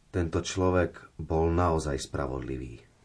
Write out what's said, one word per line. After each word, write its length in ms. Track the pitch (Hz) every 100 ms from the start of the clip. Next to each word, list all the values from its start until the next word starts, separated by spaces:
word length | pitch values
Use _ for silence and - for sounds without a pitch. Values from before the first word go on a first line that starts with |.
| _
Tento 260 | 98 85 87
človek 800 | 85 - 92 90 85 - - -
bol 320 | 78 80 82
naozaj 480 | 85 90 80 76 67
spravodlivý. 840 | - - 69 65 64 65 65 110 - _